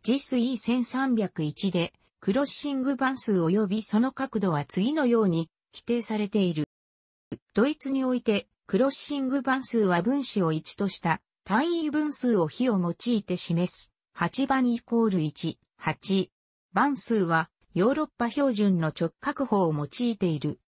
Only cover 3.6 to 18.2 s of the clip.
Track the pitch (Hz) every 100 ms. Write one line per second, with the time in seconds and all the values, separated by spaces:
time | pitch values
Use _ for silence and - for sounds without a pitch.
3.6 | 208 214 208 214 262 - 269 220 190 151
4.6 | 143 - 220 311 262 233 208 165 165 _
5.6 | _ - - 240 220 214 208 214 180 151
6.6 | 147 _ _ _ _ _ _ - _ -
7.6 | 262 311 269 269 262 247 240 202 - _
8.6 | - 196 269 277 - 285 262 277 254 262
9.6 | 247 233 202 175 190 277 254 208 165 160
10.6 | - - 196 - 170 156 _ _ - 208
11.6 | 330 339 302 294 302 277 247 214 156 -
12.6 | 254 202 175 165 240 226 - 180 - 170
13.6 | 180 - - _ _ - 170 - 269 269
14.6 | 247 240 - 233 226 190 156 - 165 -
15.6 | _ _ - 156 - 190 180 _ _ _
16.6 | _ 196 277 269 - 220 170 165 165 _
17.6 | _ 165 214 302 302 _